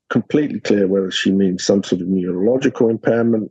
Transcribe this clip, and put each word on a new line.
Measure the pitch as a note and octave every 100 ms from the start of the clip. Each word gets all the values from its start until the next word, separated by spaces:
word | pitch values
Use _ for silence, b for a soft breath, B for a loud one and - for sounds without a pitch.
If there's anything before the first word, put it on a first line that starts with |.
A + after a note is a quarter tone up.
| -
completely | B2 - D3 D3+ G#2
clear | - G#2 F#2+
whether | G2 F#2
she | - -
means | G2 G2 F2+
some | - G2
sort | - F#2
of | F2+
neurological | F#2+ F2+ F2+ G#2 C3 C3 - A2+
impairment, | A2 - A#2 A#2 A2+ G#2